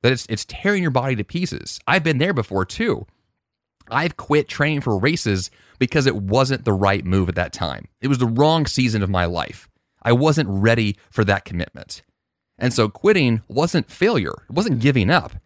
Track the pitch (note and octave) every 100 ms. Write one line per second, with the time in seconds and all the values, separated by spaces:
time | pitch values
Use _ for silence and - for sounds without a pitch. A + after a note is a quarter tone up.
0 | A#2+ C3 - A2 - - G3 G3+ E3+ B2+
1 | C3+ A#2+ G2+ E3+ F3+ - - - - F3+
2 | E3 C3 E3+ D#3 A2 F#2+ F#2 - A3+ -
3 | - _ _ _ _ _ _ _ _ A#2+
4 | E3+ - - D3 C#3+ - D3 C#3+ B2+ G2+
5 | B2 E3 A2+ G2 F#2 _ _ _ B2+ D#3+
6 | C3 G#2 G2 A#2 C3 C3 - G2 G2 G2
7 | - F#2+ F2+ F2 F2+ - E2 B1 - _
8 | C3 C3 B2 A2+ D3+ D#3+ C#3+ - B2 G#2+
9 | G2 F#2+ F2 F2 - - - _ _ _
10 | A#2 A#2+ D#3 D3+ D3 G2 A2 A#2 G#2+ G2
11 | _ - G2+ G2 - E2+ - - - -
12 | _ _ _ _ _ _ B2 A#2+ G#2+ -
13 | G3+ G3+ B2+ A2+ - A#2+ E3+ E3+ - -
14 | G3 G3 E2 - _ C#3+ A3 B2 B2+ C3
15 | G2 F3 - -